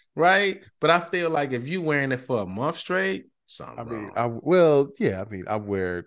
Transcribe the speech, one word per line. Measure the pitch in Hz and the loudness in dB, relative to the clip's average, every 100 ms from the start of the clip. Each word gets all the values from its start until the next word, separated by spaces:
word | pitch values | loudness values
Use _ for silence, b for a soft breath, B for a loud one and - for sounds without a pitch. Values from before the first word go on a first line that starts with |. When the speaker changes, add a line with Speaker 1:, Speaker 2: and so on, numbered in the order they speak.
| b | b
Speaker 1:
right? | - 165 190 202 190 - _ | 2 4 4 2 -2 -10 _
But | 156 | 2
I | 170 | 2
feel | 170 185 170 | 2 -2 0
like | 160 143 | 0 -2
if | 123 127 | -4 -4
you | 185 | -4
wearing | 160 147 135 | 0 0 0
it | 127 | -4
for | - 123 | -2 -4
a | 95 | -2
month | 95 139 160 | -4 -4 -4
straight, | - 180 190 190 - _ _ | -4 -2 -2 -4 -10 _ _
something | - - 120 | -16 -14 -12
Speaker 2:
I | |
mean, | 117 113 | -10 -10
Speaker 1:
wrong. | 104 | -6
Speaker 2:
I, | 95 120 | -4 -2
well, | 117 - 180 165 147 139 - | -2 2 6 6 6 2 0
yeah, | 190 95 104 | -2 -2 -6
I | |
mean, | 101 90 | -10 -4
I | 107 | -4
wear, | 104 101 92 87 | -2 -2 0 -4